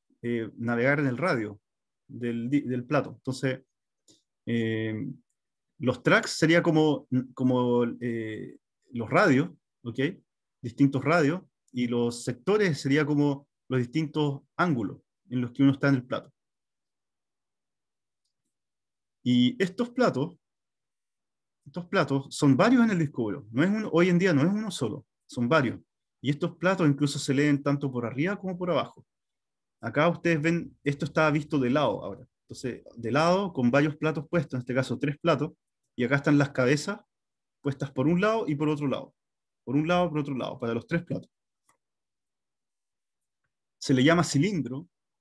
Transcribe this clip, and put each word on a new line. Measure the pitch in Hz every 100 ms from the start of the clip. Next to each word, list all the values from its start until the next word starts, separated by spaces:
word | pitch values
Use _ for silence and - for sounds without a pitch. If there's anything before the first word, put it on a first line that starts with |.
| _ _
eh, | 120 120 113 -
navegar | 117 120 131 143
en | 139
el | 123
radio | 170 131 107 104 _ _ _ _ -
del | 117 120 117 120
di-, | 143
del | 120 127 123
plato. | 147 101 117
Entonces, | - 131 135 127 _ _ _ _ _ _ _ _ -
em, | 117 113 110 110 107 104 - _ _ _ _ _ -
los | 123 123
tracks | - 202 226
sería | - 156 170
como, | 170 156 156 139 - 127 123
como, | - 127 127 123 120 120 120
eh, | 120 117 110 107 98 - _ _ _
los | 117 104
radios, | 160 202 131 175 - _ _
¿ok? | 120 110 143 202 _ _ _ _
Distintos | 120 - 139 139
radios, | 135 170 143 180 - _ _
y | 123 120
los | 120 120 117
sectores | - 117 - 214 196 143
sería | 139 143 147
como | 147 147 139 - _ -
los | 131
distintos | 120 156 151 156 147 139 _ -
ángulos | 175 127 104 - _ _ -
en | 127
los | 123
que | 120
uno | 139
está | 135 143
en | 131
el | -
plato. | 107 - _ _ _ _ _ _ _ _ _ _ _ _ _ _ _ _ _ _ _ _ _ _ _ _ _ _ _ _ _ 127
Y | 123 123 -
estos | 185 - 240
platos, | - 233 127 160 - _ _ _ _ _ _ _ _ _ _ _ _ -
estos | 180 175
platos | 196 147 139 -
son | - 147 127
varios | 214 254
en | 226
el | 185
disco | 147 -
duro. | 110 98 104
No | 117
es | 180
uno, | 214 208
hoy | 160 180
en | 175
día | 190
no | 147
es | 160
uno | 208 220
solo, | - 117 147 - _ -
son | - 120
varios. | 156 120 98 _ _ _ _
Y | 127
estos | 147 175 -
platos | 175 185 156
incluso | 139 143 143
se | -
leen | 135 147 139
tanto | 143 143 143
por | 120 113
arriba | 120 170 196
como | 190 180
por | 180
abajo. | 147 101 - _ _ _ _ _ _ _ _
Acá | 113 135 165
ustedes | 170 170 160
ven, | 160 170 - -
esto | 143 143 143
está | - 156
visto | 147 147 151
de | 123
lado | 143 131 -
ahora. | 90 101 - _
Entonces, | - 117 127 - - 120
de | 113
lado, | 131 170 185 196
con | 156 120
varios | 139 151 147
platos | 156 156 143
puestos, | 175 -
en | 127
este | 127 127
caso | 127 117
tres | 143 143
platos, | 170 139 156 - _ _ _ -
y |
acá | 120 139
están | 151 143
las | 143
cabezas | - 123 147 202 208 _ _ _ _ _ _
puestas | 143 135 139
por | - 139
un | 175
lado | 214 226 156
y |
por | 143 151
otro | 151 143
lado. | 107 - _ _ _ _ _
Por | - 139
un | 156
lado, | 180 175
por | 151
otro | 143 131
lado, | 101 -
para | 117 117
los | -
tres | 170
platos. | - - - _ _ _ _ _ _ _ _ _ _ _ _ _ _ _ _ _ _ _ _ _ _ _ _ -
Se | -
le | 127
llama | 139 170
cilindro | 147 143 185 185 123 135 175 _ _ _